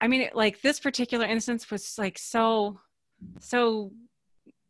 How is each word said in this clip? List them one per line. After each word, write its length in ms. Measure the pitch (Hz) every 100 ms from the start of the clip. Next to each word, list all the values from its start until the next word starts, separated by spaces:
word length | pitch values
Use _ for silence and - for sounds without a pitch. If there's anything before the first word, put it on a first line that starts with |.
I 60 | 233
mean, 140 | 262
it, 140 | - 233
like, 260 | 214 -
this 180 | 269 294
particular 460 | 277 254 240 240 214
instance 440 | 226 233 233 -
was, 280 | 202 - -
like, 200 | 196 -
so, 600 | - 233 226 220 208 196 _ _ _ _ 180 -
so, 540 | - 247 233 220 196 226 240 _ _ _ _ _